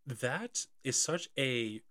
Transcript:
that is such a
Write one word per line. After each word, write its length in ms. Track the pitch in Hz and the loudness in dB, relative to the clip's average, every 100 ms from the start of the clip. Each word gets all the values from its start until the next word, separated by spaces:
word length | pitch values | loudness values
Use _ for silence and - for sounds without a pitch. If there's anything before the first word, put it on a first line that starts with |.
| 143 | -10
that 600 | 117 123 160 240 - - - | -2 0 0 -2 -6 -6 -6
is 160 | 135 - | 0 2
such 280 | - 165 - - | 2 0 -2 0
a 440 | 135 120 113 107 - | 2 2 0 -4 -10